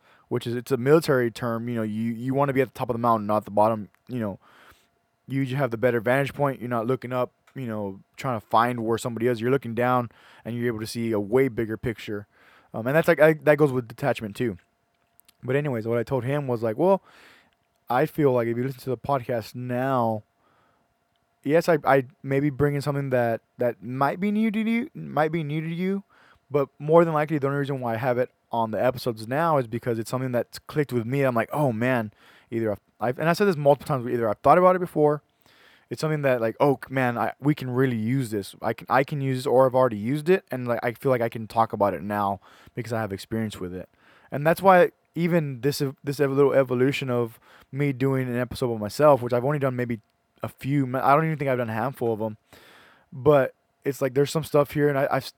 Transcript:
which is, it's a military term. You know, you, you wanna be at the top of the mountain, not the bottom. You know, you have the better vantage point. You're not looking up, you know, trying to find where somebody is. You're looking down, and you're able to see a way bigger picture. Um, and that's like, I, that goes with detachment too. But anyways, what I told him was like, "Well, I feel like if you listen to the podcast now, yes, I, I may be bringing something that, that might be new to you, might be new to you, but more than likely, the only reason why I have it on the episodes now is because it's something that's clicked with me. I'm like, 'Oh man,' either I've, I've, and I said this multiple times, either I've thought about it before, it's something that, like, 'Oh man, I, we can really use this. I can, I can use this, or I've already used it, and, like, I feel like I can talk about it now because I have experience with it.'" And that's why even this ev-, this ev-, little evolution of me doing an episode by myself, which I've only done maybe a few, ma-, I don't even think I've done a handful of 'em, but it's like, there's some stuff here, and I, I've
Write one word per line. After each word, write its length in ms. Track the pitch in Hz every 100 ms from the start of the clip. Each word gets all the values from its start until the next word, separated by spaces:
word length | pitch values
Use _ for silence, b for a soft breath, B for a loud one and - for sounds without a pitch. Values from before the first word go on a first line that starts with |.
| b b -
which 180 | 123 120
is, 80 | 120
it's 160 | 120
a 60 | 127
military 520 | 131 160 156 127 120
term. 380 | - 120 117 117
You 80 | 117
know, 80 |
you, 300 | 107 107 117
you 200 | 113 127
wanna 200 | 135 143
be 80 | 131
at 120 | 127
the 40 | -
top 120 | 120
of 40 |
the 60 | 117
mountain, 280 | 120 113 104
not 160 | 107
the 80 | 104
bottom. 380 | 104 110 110 95 _ -
You 120 | 123
know, 200 | 107 92 b b b b b _ _ _ -
you 180 | 135 135 135
have 140 | 127
the 60 | 117
better 220 | 123 117
vantage 340 | 107 135 135
point. 280 | - 143 120
You're 80 | 120
not 180 | 117 113
looking 240 | 131 120
up, 200 | 127 123 _ _
you 120 | 139 123
know, 340 | 107 101 98 _ -
trying 240 | 135 113
to 80 | -
find 380 | 110 120 123 110
where 120 | 113
somebody 300 | 127 113 120
is. 140 | 117
You're 100 | 120
looking 240 | 135 123 113
down, 360 | 123 127 120 B B B -
and 100 | 120
you're 120 | 120
able 120 | 110
to 80 | 113
see 240 | 117 113
a 80 | 104
way 300 | 101 127 135
bigger 260 | 110 110 110
picture. 500 | 123 110 - 104 - b b b b
Um, 140 | - 117
and 80 | 156
that's 140 | 170
like, 100 | 151
I, 140 | 156 151
that 140 | 139 147
goes 160 | 147
with 160 | 127 113
detachment 480 | 117 110 117 107 98
too. 200 | 123 87 _ _ _ _ _ _ _ _
But 140 | 123 139
anyways, 280 | 147 117 113
what 120 | 117
I 60 |
told 200 | 113 135
him 240 | 120 147 135
was 160 | 117
like, 140 | 113 113
"Well, 240 | 180 190 b b b b b _ _ _ -
I 160 | 123 156
feel 260 | - 139
like 160 | 123 117
if 80 | 117
you 80 |
listen 160 | 131 135
to 100 | 131
the 60 | 120
podcast 580 | - 143 123 120 - 123
now, 680 | 123 123 135 127 113 107 - _ _ _ _ _ _ _ _ _ _ _
yes, 240 | 131 165 170
I, 120 | 151
I 220 | - 139 127 _
may 160 | 135 139
be 100 | 147
bringing 300 | 127 147 143
something 300 | 147 143 139
that, 320 | 127 117 113 _ -
that 260 | 123 -
might 380 | 117 131 139 180
be 100 | 208
new 200 | 208 220
to 80 | 214
you, 300 | 220 233 -
might 400 | - 156 139 156
be 100 | 170
new 180 | 147 156
to 120 | 160
you, 300 | 165 185 196 - b b b -
but 180 | 143 139 -
more 260 | 147 170
than 100 | 170 151
likely, 240 | 151 151
the 80 | 139
only 100 | 143
reason 220 | 139 135
why 160 | 120 113
I 20 |
have 220 | 131 123
it 100 | 123 _ _
on 180 | 117 113
the 140 | 104
episodes 440 | 123 123 127 110 110
now 300 | 139 170 147
is 80 | 117
because 320 | 117 127 113
it's 140 | 110
something 200 | 127 131
that's 280 | 123 - -
clicked 340 | - 151 143
with 100 | 120
me. 200 | 113 139
I'm 100 | 135
like, 160 | 117 107
'Oh 200 | - 135
man,' 400 | 110 123 123 107 b b b -
either 220 | 113 110
I've, 60 | 101 _ -
I've, 180 | 113 127
and 80 | 160
I 60 |
said 140 | 170 202
this 80 | 147
multiple 300 | 143 143 -
times, 200 | 135 117
either 220 | 120 113
I've 80 | 104
thought 200 | 139 170
about 160 | 185 185
it 40 |
before, 440 | 175 160 147 147 _ _ b b b b -
it's 120 | 123
something 200 | 156 151
that, 200 | 139 123
like, 140 | 113 -
'Oh 200 | 143 131 -
man, 280 | 131 123 117
I, 160 | 110 -
we 140 | 139
can 160 | 151 127
really 280 | 123 131 117
use 320 | 110 135 117
this. 260 | 104 92 -
I 120 | 110
can, 140 | 117 -
I 140 | 127
can 180 | 139 147
use 180 | 135 127
this, 80 | 131
or 180 | 120 131
I've 100 | 127
already 220 | 127 104
used 320 | 110 151 151
it, 160 | 190 -
and, 160 | 127 123
like, 120 | 117
I 100 | 123
feel 180 | 110 135
like 100 | 127
I 80 | 117
can 180 | 113 110
talk 260 | 113 113
about 200 | 104 101
it 80 | 85
now 380 | 101 104 101 98 B B B -
because 180 | 110
I 80 | 113
have 100 | 107
experience 480 | 98 - 113 110 -
with 140 | 90
it.'" 160 | 90 - b b b b
And 140 | 135 151
that's 160 | 170
why 300 | 190 180 156 - _ 160
even 460 | 175 170 143 123
this 200 | 135 -
ev-, 140 | 139 -
this 160 | 139 143
ev-, 120 | 139
little 220 | 135 139
evolution 560 | 131 127 123 131 131 135
of 300 | 120 117 - b b _
me 200 | 135 143
doing 360 | 123 135 135 127
an 100 | 120
episode 340 | 123 - 127
by 80 | 113
myself, 420 | 104 - 151 131
which 120 | 120
I've 120 | 123 127
only 140 | 151
done 160 | 135 123
maybe 240 | 120 113 _ _ _ _
a 40 | 110
few, 380 | - 131 143 127
ma-, 180 | 127
I 120 | 135 147
don't 100 | 160
even 120 | 151
think 120 | 139
I've 80 | 123
done 120 | 117
a 40 |
handful 400 | 110 123 135 117
of 80 | 107
'em, 160 | 110 110 b b b b b b _
but 420 | 139 135 143 127 - _ _
it's 180 | 143 131
like, 140 | 139 127
there's 160 | 143
some 120 | 160
stuff 280 | - 147 143
here, 180 | 151 143
and 80 | 139
I, 100 | 143
I've 200 | 135 -